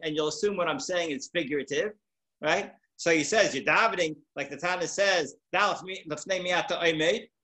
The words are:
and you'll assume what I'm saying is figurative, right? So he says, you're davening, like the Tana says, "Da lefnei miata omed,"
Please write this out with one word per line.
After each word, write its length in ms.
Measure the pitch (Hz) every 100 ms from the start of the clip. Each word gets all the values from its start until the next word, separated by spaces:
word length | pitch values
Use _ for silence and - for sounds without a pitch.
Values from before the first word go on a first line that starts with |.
and 120 | 165
you'll 120 | 151 151
assume 280 | 151 208
what 120 | 202 165
I'm 120 | 143
saying 300 | - 180 165
is 220 | 135 -
figurative, 580 | 175 139 147 127 143 208 - _ _ _ -
right? 300 | 151 180 196 - _
So 160 | - 170
he 120 | 165
says, 320 | 143 220 202
you're 80 | 135
davening, 540 | 147 175 220 180 160 151 _
like 160 | 143 139
the 60 | 143
Tana 300 | 180 180 156
says, 480 | - 196 185 147 - -
"Da 220 | 180 202
lefnei 720 | 170 180 185 160 196 190 185
miata 340 | 180 175 - 160
omed," 500 | 170 156 160 220 - _